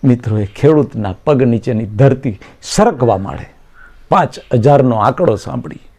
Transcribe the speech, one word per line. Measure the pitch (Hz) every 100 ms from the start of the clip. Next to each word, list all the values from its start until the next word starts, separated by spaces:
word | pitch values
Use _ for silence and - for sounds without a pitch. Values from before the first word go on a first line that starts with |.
મિત્રો, | 131 123 - 107
એ | 101
ખેડૂતના | - 143 156 131 117 101 90
પગ | - 123
નીચેની | 127 117 113 113 110
ધરતી | 104 135 127 135 98 - -
સરકવા | - - 220 151 120 98
માંડે. | 98 - - _ _ _ - - -
પાંચ | - 151 - -
હજારનો | 123 113 143 127 113
આંકડો | 107 135 175 104
સાંભળી | - 123 78 - -